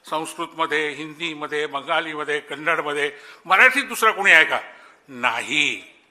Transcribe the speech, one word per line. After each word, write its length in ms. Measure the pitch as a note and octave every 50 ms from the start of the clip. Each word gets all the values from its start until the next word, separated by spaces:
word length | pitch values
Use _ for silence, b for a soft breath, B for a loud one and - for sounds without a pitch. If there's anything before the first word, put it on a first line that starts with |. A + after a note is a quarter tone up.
| _ -
संस्कृतमध्ये, 760 | D#3+ D#3 D#3+ D#3 - - E3+ D#3+ D#3+ D#3 E3 D3+ D3 D#3 D#3 D3+
हिंदीमध्ये, 760 | C#3 C#3 D#3 D#3 D3+ D3 E3+ E3 D#3 D3 D3+ D3 D3+ D3 D3+
बंगालीमध्ये, 720 | D3 C#3 C#3 C3 D3+ E3 D#3+ E3 D#3+ D#3 D3+ D3+ C#3+ D3 D3
कन्नडमध्ये, 720 | - - D3+ C#3 D#3 E3 E3 D#3+ D3 D3 D3 D3 C#3+ D3 C#3 B B B B B B
मराठीत 400 | E3 F#3 G3 A#3+ B3+ B3 C#4 C4
दुसरा 260 | - A#3+ - A3+ A3
कुणी 220 | G3+ F#3 G3 G3
आहे 120 | F3 D#3+ D#3
का? 160 | D3 C#3 A2+ - - b b b b b b b -
नाही. 720 | C3+ B2 A#2+ B2 A2+ A#2+ G#2+ G#2+ C#3 D3+ D3 C3+ A#2 F#2+ F2+ - _ _ _ _